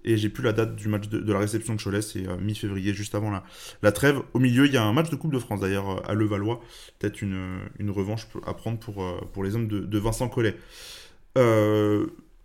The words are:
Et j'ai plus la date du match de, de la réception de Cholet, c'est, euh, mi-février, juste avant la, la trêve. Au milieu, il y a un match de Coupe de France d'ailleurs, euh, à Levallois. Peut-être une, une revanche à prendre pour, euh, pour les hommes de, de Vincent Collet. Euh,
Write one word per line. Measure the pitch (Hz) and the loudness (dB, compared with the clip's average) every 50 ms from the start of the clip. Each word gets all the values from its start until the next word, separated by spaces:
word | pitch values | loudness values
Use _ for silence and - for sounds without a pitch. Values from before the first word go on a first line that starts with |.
Et | - 117 113 | 0 2 2
j'ai | 107 107 104 | 2 2 0
plus | - - | -2 0
la | 127 117 104 | 0 2 2
date | 113 113 113 110 | 2 0 0 -2
du | 107 104 107 | -4 -2 -2
match | 107 101 104 104 | -2 -2 -2 -4
de, | 107 - | -4 -2
de | - 107 | 0 2
la | 101 98 | 2 2
réception | 104 104 117 107 - - 110 | 2 0 -2 -4 -2 -4 -4
de | 104 | -4
Cholet, | - 101 98 104 | -2 -2 -2 -2
c'est, | 107 - - 98 92 | -2 -4 -6 -6 -6
euh, | 92 90 87 | -4 -4 -2
mi-février, | 95 107 107 - 113 101 98 98 92 104 98 | -2 -4 -2 -2 -4 -4 -4 -2 -2 -2 -4
juste | 98 104 - - | -4 -6 -4 -4
avant | 104 107 107 | -2 -2 -2
la, | 101 92 - - - - - - - - | -4 -4 -6 -10 -18 -18 -18 -18 -8 2
la | - 104 | 2 2
trêve. | - - 139 143 143 127 - - | 4 6 4 4 4 2 -2 -2
Au | - 120 | 2 4
milieu, | 131 127 120 127 143 | 4 6 6 6 6
il | 143 | 6
y | 131 120 | 6 4
a | |
un | 107 104 107 | 4 4 4
match | 151 165 160 | 2 2 0
de | 147 | -2
Coupe | - - 160 | -4 -2 -2
de | 135 123 | -2 -2
France | 110 - 107 98 | -2 -2 -2 0
d'ailleurs, | 98 95 98 98 98 98 | 0 2 0 0 0 -2
euh, | 95 95 - - | -4 -4 -4 -2
à | 104 | 0
Levallois. | 104 110 101 104 98 101 110 117 117 - - - - - - _ _ | 0 2 2 0 0 -2 -2 -4 -4 -8 -16 -20 -20 -20 -20 _ _
Peut-être | - 104 98 - | -6 -4 -4 -4
une, | 104 101 95 95 92 92 92 95 98 101 - - | -6 -4 -4 -4 -6 -6 -8 -8 -10 -12 -10 -6
une | 107 101 | -6 -4
revanche | 95 101 92 101 110 110 - - - - - | -2 -2 -2 -2 -4 -6 -8 -10 -14 -10 -8
à | - - | -8 -8
prendre | - - 113 117 110 | -6 -6 -6 -6 -6
pour, | - 110 101 98 92 | -8 -10 -8 -6 -6
euh, | 90 87 92 95 - - | -6 -6 -6 -8 -10 -6
pour | 98 98 | -4 -4
les | 98 104 | -2 -2
hommes | 117 113 107 | -2 -2 -2
de, | 104 98 | -2 -4
de | - 98 107 104 | -4 -2 -2 0
Vincent | 98 117 110 - 131 110 | 0 0 -2 -2 -4 -2
Collet. | - 127 113 104 - - - - - - - - - - - - - - - - - | 0 0 0 0 -2 -4 -12 -20 -20 -18 -18 -18 -18 -18 -20 -20 -20 -20 -20 0 4
Euh, | 131 123 117 110 107 107 107 107 107 104 104 104 104 107 - - - - - - - | 4 6 6 6 6 6 6 4 4 4 4 4 2 2 -2 -6 -12 -20 -20 -20 -10